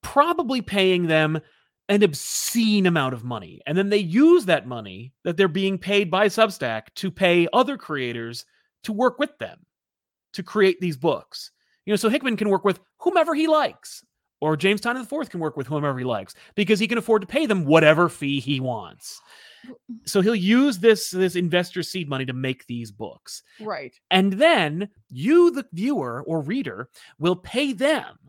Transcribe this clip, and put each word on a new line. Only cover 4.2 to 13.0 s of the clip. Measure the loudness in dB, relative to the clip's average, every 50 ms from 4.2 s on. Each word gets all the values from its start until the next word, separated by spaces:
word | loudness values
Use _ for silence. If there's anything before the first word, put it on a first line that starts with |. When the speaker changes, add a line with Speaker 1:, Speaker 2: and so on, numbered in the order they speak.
| 6 8 6 6 4
Speaker 1:
that | 2 0 0 0
money | -4 -10 -10 -10 -12 -14 -14 -16 -18 _ _ _
that | -8 0 2
they're | 2 2
being | 2 0 -2 -2 -2 -4
paid | -4 -2 0 0 0 0
by | 0 2 2 2
Substack | 4 2 2 2 2 -4 -6 -6 -6 -6 -10 -12 _
to | -8 -8 -8
pay | -4 0 2 4 4 4 2 2 2
other | 2 2 2 -2 -10
creators | -8 -8 -6 -6 -4 -6 -6 -8 -10 -10 -12 -14 -16 _ _ _ _ _ _ _
to | _ -8 -4
work | 0 0 0 2 0
with | -6 -6 _ _
them | -14 -14 -14 _ _ _ _ _ _ _ _ _ _ _ _ _ _ _ _
to | -14
create | -14 -6 0 2 2 2 2 0
these | -2 -6 -4 -2
books. | -2 -2 -2 -2 -6 _ _ -20 -20 -20 _ _ _ _ _ _ _
You | -2 -2
know, | 0
so | 0 0
Hickman | 0 0 -2 -2 -2
can | -2 0 0
work | 0 2 2
with | 0 -2 -2 _ _ _
whomever | _